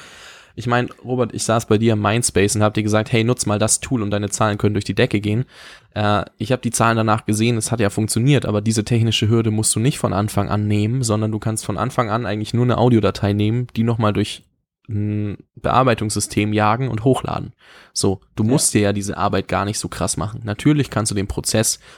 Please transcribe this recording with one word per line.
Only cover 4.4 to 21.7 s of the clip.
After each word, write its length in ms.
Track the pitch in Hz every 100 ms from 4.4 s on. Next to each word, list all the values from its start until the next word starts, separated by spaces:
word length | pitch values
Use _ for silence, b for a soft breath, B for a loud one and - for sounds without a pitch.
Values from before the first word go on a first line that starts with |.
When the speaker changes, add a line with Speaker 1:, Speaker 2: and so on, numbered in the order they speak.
| 110 104
Speaker 1:
können 160 | 104
durch 120 | 101 -
die 100 | 98
Decke 240 | 127 104
gehen. 240 | 104 107 131 B B B B
Äh, 300 | 104 104 104 - -
ich 160 | 110
hab 80 | 127
die 100 | 120
Zahlen 240 | - 113 113
danach 300 | 110 110 -
gesehen, 320 | 107 117 113
es 160 | -
hat 80 | 117
ja 80 | 101
funktioniert, 560 | - 110 110 127 135 -
aber 160 | 104
diese 240 | 110 113 104
technische 420 | 117 113 - 107
Hürde 240 | 113 110
musst 240 | 107 107 -
du 60 |
nicht 180 | 120 -
von 140 | 107
Anfang 340 | 95 110 - 101
an 180 | 104 104
nehmen, 380 | 104 107 131
sondern 300 | 117 107 110
du 60 | 107
kannst 260 | 113 110 -
von 120 | 95
Anfang 320 | 117 - 113
an 160 | 113 104
eigentlich 280 | 107 107
nur 100 | 117
eine 140 | 123 113
Audiodatei 560 | 123 117 101 - 101
nehmen, 340 | 104 104 120 123 -
die 80 |
nochmal 300 | 113 113 107
durch 300 | 101 104 - _ _ _ _ -
ein 500 | 104 104 104 104 - _ -
Bearbeitungssystem 960 | - 120 131 113 107 104 - - 104
jagen 340 | 104 107 113 101
und 140 | 110
hochladen. 500 | 123 127 - - - B B B B
So, 300 | - 98 95 _ -
du 80 |
Speaker 2:
Ja. 60 | 107
Speaker 1:
musst 220 | 131 - 110
dir 60 |
ja 120 | 101
diese 240 | 101 98 -
Arbeit 300 | 98 98 -
gar 180 | 92 98
nicht 140 | 107
so 80 | 87
krass 260 | - 90 -
machen. 260 | 82 107
Natürlich 460 | 107 104 147 151 131
kannst 200 | - 113
du 40 | 104
den 120 | 101
Prozess 520 | - - 110 110